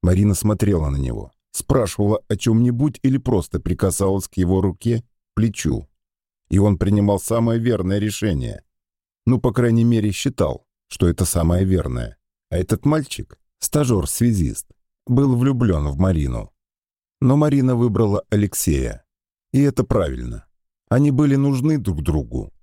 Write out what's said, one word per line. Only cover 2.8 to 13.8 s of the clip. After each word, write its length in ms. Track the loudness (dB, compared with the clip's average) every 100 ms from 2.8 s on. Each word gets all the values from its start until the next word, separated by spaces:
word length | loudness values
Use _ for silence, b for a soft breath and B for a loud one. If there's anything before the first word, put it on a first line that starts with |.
| -2 0
или 160 | 0 0
просто 420 | 0 0 0 -6
прикасалась 680 | -4 -2 -2 0 0 -2 -4
к 100 | -2
его 240 | 0 2
руке, 420 | 0 -2 -2 -2 -4 _ _
плечу. 520 | -2 -2 0 -4 -4 -6 _ _ _ _ _ _
И 80 | 2
он 220 | 2 2
принимал 420 | 2 2 2 0
самое 400 | -2 0 0 0
верное 380 | 0 -2 -2 -2
решение. 640 | -2 -4 -2 -2 -4 -10 _ _ _ _ _ _ -2
Ну, 120 | 0
по 140 | 0
крайней 320 | 0 2 4
мере, 260 | 4 2 0
считал, 560 | -2 -4 -2 -2 -2 _ _ _
что 180 | 0 0
это 200 | 2 0
самое 400 | 0 2 2 2
верное. 500 | 0 -2 -6 -8 -12 _ _ _
А 80 | -6
этот 300 | -2 0 2
мальчик, 520 | 0 -2 -10 -14 -16 _ _
стажер-связист, 1120 | -4 0